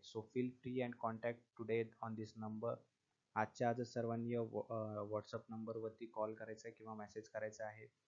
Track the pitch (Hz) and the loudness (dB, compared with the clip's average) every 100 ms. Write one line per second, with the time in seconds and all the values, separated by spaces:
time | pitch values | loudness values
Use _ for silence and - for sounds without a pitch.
0 | - 113 107 127 127 127 127 127 123 120 | -6 -4 0 2 2 0 -2 0 0 2
1 | 113 113 117 117 - - 110 113 113 - | 0 2 0 0 -6 -8 2 4 4 0
2 | 113 110 107 113 110 107 117 120 - _ | -4 -4 -4 -4 -4 -2 0 -2 -6 _
3 | _ _ _ 107 110 - 120 117 120 120 | _ _ _ 4 4 6 4 4 2 0
4 | 117 117 117 117 113 110 - 113 107 104 | 2 2 2 2 2 0 0 0 0 -2
5 | 104 107 - 113 - 113 110 113 110 110 | 0 0 -2 -6 -6 -6 -4 -2 -4 -4
6 | 113 113 107 110 110 110 117 113 110 110 | -6 0 0 -2 -6 -8 -10 -10 -8 -8
7 | 104 107 110 110 107 107 107 107 107 _ | -8 -8 -8 -4 -4 -4 -6 -8 -14 _